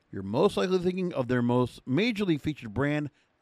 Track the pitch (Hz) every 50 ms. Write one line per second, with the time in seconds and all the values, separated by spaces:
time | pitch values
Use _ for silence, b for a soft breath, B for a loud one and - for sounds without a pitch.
0 | _ _ - 98 98 98 107 135 190 202 - 202 196 180 185 185 170 185 185 190
1 | 180 175 - 135 123 117 127 123 120 120 123 123 123 120 - - - 131 127 160
2 | 220 254 214 196 214 185 160 139 - 156 151 - - 113 98 131 143 147 147 151
3 | 147 139 - _ _ _ _ _